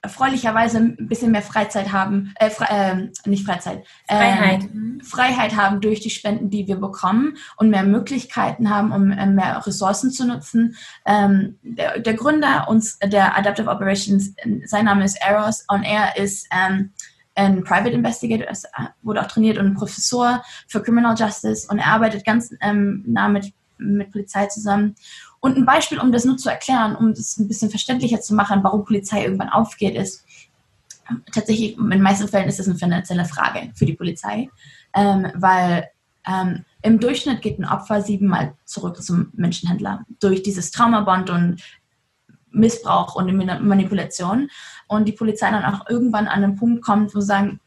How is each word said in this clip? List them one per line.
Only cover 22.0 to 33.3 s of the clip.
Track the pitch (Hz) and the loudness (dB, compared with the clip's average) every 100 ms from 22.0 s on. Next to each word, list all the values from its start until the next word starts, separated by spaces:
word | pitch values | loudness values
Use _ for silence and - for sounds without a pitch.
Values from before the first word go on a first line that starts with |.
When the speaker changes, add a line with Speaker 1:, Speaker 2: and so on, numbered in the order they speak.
| 226 202 220 | 2 0 0
Speaker 1:
ganz, | 220 233 - | 0 -2 -4
ähm, | 202 208 202 202 - | 0 2 0 -2 -2
nah | 226 208 | 0 2
mit, | 202 196 _ _ _ | 0 -2 _ _ _
mit | 202 202 196 | -2 0 -2
Polizei | 214 202 196 202 | -8 -6 -4 -4
zusammen. | 208 208 202 208 208 - - - _ | -2 0 2 0 -2 -20 -20 -20 _
Und | 262 269 | 0 4
ein | 247 | 4
Beispiel, | 294 302 277 | 4 2 0
um | 254 | 2
das | 240 | 2
nur | 240 254 | 2 0
zu | 240 | -2
erklären, | - - 254 220 - | -6 -2 0 0 2
um | 226 | 0
das | 214 - - | 0 -6 -4
ein | 208 | -4
bisschen | 220 214 | -2 -4
verständlicher | 208 - 254 240 226 | -4 -2 -2 0 -2
zu | - | 0
machen, | 208 202 196 | 0 2 2
warum | 190 214 | 2 0
Polizei | - 208 196 208 | 0 -2 0 -4
irgendwann | - 190 - | -2 -4 0
aufgeht, | 202 226 - 196 | 0 0 -2 -4
ist, | - 196 - _ - _ _ _ _ _ - - 240 - | -2 -6 -8 _ -20 _ _ _ _ _ -20 -10 -10 -6
tatsächlich, | - - 220 214 - | -6 -2 -2 -2 -2
in | 214 | 0
den | 190 | 4
meisten | 190 196 208 | 4 2 0
Fällen | 202 190 | 0 0
ist | 196 | -2
das | 190 | -2
eine | 180 | -2
finanzielle | 180 175 - 175 | 0 -2 -2 -4
Frage | 175 | -2